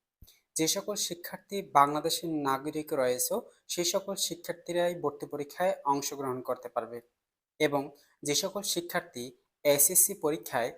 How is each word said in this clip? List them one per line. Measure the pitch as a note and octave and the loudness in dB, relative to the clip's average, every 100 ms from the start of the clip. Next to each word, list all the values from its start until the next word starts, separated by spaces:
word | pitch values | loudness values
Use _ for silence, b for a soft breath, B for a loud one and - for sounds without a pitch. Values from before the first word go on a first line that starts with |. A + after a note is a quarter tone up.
| _ _ - b b - | _ _ -20 b b -2
যে | D#3+ G3 | 0 0
সকল | G#3 G3+ - | -2 -4 -4
শিক্ষার্থী | F3 - F#3 - G3 D#3 C#3+ | -6 -10 -14 -8 -8 2 6
বাংলাদেশের | C#3+ D3+ D#3+ - E3+ D3+ C#3+ | 6 4 -2 -2 -2 -2 0
নাগরিক | C3+ D3 D#3 D3+ D3 | 0 -2 -6 -4 0
রয়েছে, | B2+ B2 - G3+ - b b | 0 0 0 -2 -6 b b
সেই | - E3+ | -2 0
সকল | G3 G3 F#3+ - | 0 -2 -4 -4
শিক্ষার্থীরাই | E3 - E3+ - F3 F3 E3+ | -6 -10 -10 -4 0 2 2
ভর্তি | C#3+ - C#3+ | -2 -4 -8
পরীক্ষায় | D3 C#3+ - F#3 F#3+ C#3 | -8 -8 -2 0 0 0
অংশগ্রহণ | C#3+ - C#3 C3+ B2+ B2+ | 0 0 -4 -4 -4 -4
করতে | B2 B2 A#2+ | -6 -4 -6
পারবে | A2+ A#2+ - _ _ _ _ - | -4 -8 -14 _ _ _ _ 0
এবং | D3+ C#3+ C#3 - b b C#3 | 2 2 -2 -10 b b -2
যে | C#3+ | 0
সকল | F#3+ G3+ G3 | 0 -4 -4
শিক্ষার্থী | F3 F3 F3+ - B2 B2+ - _ _ D3 | -4 -2 -4 -4 -10 -12 -12 _ _ 4
এসএসসি | C#3 - F3+ - F#3+ D3+ | 6 6 6 4 2 0
পরীক্ষায় | D#3+ - B2+ B2 | -2 -2 -2 -2